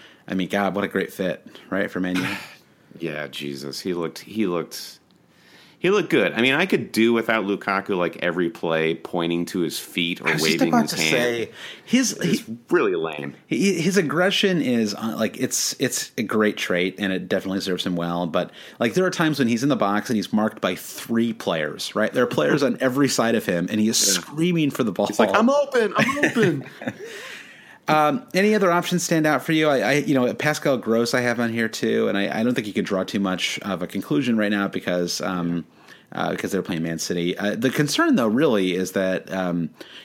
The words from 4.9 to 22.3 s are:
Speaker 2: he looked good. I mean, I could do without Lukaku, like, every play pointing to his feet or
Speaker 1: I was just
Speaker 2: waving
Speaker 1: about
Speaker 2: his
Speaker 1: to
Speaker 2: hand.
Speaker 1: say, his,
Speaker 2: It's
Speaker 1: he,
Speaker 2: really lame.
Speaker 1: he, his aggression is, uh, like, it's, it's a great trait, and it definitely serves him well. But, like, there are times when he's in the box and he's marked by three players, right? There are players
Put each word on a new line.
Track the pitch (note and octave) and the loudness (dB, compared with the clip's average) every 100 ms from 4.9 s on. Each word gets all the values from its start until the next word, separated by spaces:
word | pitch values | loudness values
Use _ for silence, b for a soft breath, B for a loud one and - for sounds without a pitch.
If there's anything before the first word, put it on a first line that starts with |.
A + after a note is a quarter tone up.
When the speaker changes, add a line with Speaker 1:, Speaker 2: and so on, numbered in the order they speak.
| - _ _ B B B B B B | -18 _ _ B B B B B B
Speaker 2:
he | F3 | 2
looked | G3+ D#3+ | 2 2
good. | C3+ F#2+ | 4 4
I | G#2+ | 4
mean, | B2 | 2
I | C#3+ F#3+ | 4 2
could | F3 A2+ | 0 0
do | A2 A#2 | 2 4
without | A#2 A2+ A2 G2 | 4 2 0 2
Lukaku, | G2 - F#2+ F#2+ F#2 | -2 0 -2 0 0
like, | E2+ - | 0 0
every | F2 F2 E2+ | -2 0 -2
play | - E2+ D#2+ D#2+ | -2 -2 2 2
pointing | D#2+ - F2 E2+ E2+ E2+ | -2 -4 -2 0 0 -2
to | F#2+ | -2
his | D#2+ - | -2 -4
feet | - - F2 E2+ | -6 -4 -2 -2
or | - | -2
Speaker 1:
I | |
was | D#2 | 0
just | D#2 E2 | 2 2
Speaker 2:
waving | E2+ | 2
Speaker 1:
about | A#3+ | 2
Speaker 2:
his | - | 0
Speaker 1:
to | - | 0
Speaker 2:
hand. | D#3+ | 0
Speaker 1:
say, | C3 A#2+ A#2 G#2+ B B B - | 2 0 -2 -6 B B B 0
his, | B3+ B3+ - | 2 2 -2
Speaker 2:
It's | E3+ - | 0 0
Speaker 1:
he, | - A#2 - | -2 -14 0
Speaker 2:
really | E3+ A2 | 2 4
lame. | E2+ D#2+ D2+ C#2+ - - | 2 -2 -4 -10 -12 -6
Speaker 1:
he, | - G3 E3+ | 0 2 2
his | E3 G3 | 2 2
aggression | D3+ D3 F#3 G3 G3 F3 | 2 2 2 2 2 2
is, | C3 A#2 G#2+ | 2 2 0
uh, | G2+ A2+ - | -2 -6 -2
like, | A2 - | -4 -2
it's, | C3 - - - | -4 -2 -4 -2
it's | B2+ - - - | -2 -2 -6 -6
a | |
great | G#2 A2 G#2+ - | -2 2 2 0
trait, | - F2 F#2 F#2+ | -2 0 0 -2
and | G2+ | -2
it | F#2 F2+ | -2 -2
definitely | G2 F#2+ F#2+ | -2 -2 -4
serves | F#2+ F2+ | -2 -4
him | F#2+ F2 | -2 -2
well. | E2+ F2 F2 | -2 -2 0
But, | F2+ E2+ B B B | -2 -2 B B B
like, | A#2 | 0
there | F3+ F#3 | 2 0
are | |
times | - D#3+ D3 | 0 0 2
when | A#2 | 2
he's | A#2 | 2
in | C#3+ | 0
the | B2 | 2
box | G2+ G#2 - | 2 0 0
and | A2 | -2
he's | F#2 | 0
marked | G#2+ G#2+ - | 0 0 0
by | F#2+ F2+ | -2 -2
three | - - - A#2 A#2 | -8 -14 -2 0 0
players, | A2 G2 E2 D2+ - - G2 | -2 -2 0 -2 -4 -6 -2
right? | G#2+ | 0
There | C3+ | 0
are | |
players | B2 | 0